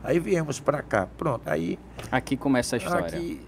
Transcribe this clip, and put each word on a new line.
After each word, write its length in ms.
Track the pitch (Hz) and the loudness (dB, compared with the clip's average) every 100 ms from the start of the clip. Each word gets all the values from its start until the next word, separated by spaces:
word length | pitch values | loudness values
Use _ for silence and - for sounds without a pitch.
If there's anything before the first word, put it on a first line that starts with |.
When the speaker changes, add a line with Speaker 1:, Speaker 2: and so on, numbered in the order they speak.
Speaker 1:
Aí 180 | - 170 | 0 2
viemos 400 | 175 180 151 135 | 4 2 2 -2
pra 200 | - 143 | 0 -2
cá. 280 | - 110 90 - | 2 0 0 -2
Pronto, 240 | 165 123 - | -2 -2 0
aí 280 | 76 82 - - - - | 0 0 -4 -8 -12 -2
Speaker 2:
Aqui 260 | 127 - 131 | 0 0 0
começa 400 | 139 131 120 120 | 4 4 4 0
a 20 | |
história. 280 | 156 175 85 | 0 0 0
Speaker 1:
aqui, 340 | 143 170 143 | -4 -6 -8